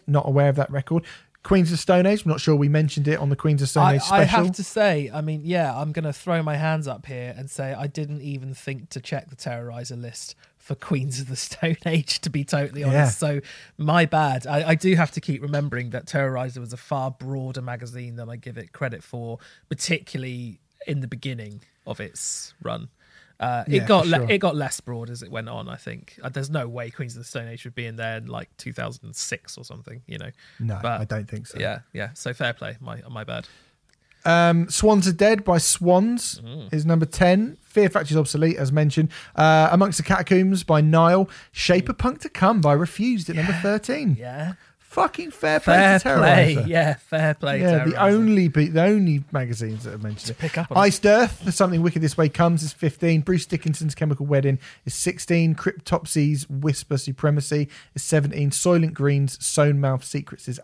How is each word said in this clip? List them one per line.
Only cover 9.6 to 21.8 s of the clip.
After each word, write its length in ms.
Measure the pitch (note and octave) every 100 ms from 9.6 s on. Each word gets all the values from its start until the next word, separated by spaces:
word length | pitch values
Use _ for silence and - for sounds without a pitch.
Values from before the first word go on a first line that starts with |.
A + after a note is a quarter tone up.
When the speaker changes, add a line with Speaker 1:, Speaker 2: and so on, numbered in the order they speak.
| A#2+ A#2+ A#2+ B2
Speaker 2:
list 360 | A#2 - - - _ _
for 200 | - D3
Queens 420 | - C#3+ C#3 B2+
of 80 | C3
the 60 |
Stone 440 | B2+ - - E3 E3
<laughs> 60 | E3+
Age, 340 | D#3+ - -
to 100 | D#3+
be 140 | C#3+
totally 400 | C#3+ C#3+ C#3+ C#3
honest. 360 | C3+ C#3 C3+ -
Speaker 1:
Yeah. 200 | D3+ C#3+
Speaker 2:
So, 0 | - - - -
my 280 | D3+ F3
bad. 420 | D#3+ D#3 D3 C3 C3
I, 220 | D3 D#3+
I 40 | D#3+
do 180 | F#3
have 160 | E3+ D#3+
to 80 | D#3
keep 220 | - -
remembering 480 | C#3+ D3 C#3+ B2 A#2+
that 160 | B2 -
Terrorizer 520 | C#3+ C3+ B2+ B2+ B2+
was 140 | A#2
a 40 | B2
far 340 | - C#3+ C3
broader 520 | B2+ C3 C3+ C3 B2+
magazine 520 | B2 A#2+ A#2+ B2 A#2+
than 140 | A#2+ A2+
I 60 | A#2+
give 200 | B2 A#2
it 160 | F2
credit 300 | - C3 F#2
for, 360 | - A#2+ A#2 A2+ - _ -
particularly 920 | C#3+ - E3 - C3+ B2+ B2 A#2+ F#2 _ - -
in 140 | C#3+
the 80 | A#2+
beginning 540 | B2 C3+ A#2+ G#2 G2+ - _